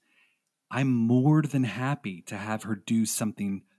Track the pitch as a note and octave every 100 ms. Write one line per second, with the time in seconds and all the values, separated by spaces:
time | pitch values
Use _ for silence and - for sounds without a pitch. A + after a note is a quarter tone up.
0 | _ _ _ _ _ _ - B2 C3+ A#2+
1 | A2+ B2+ C#3 D#3 D3 C3+ A#2+ G2+ C3 C#3+
2 | G#2 F2 - G2+ G#2 A2 G#2 G2+ - A2+
3 | G#2+ - G#2+ - G2+ G2 -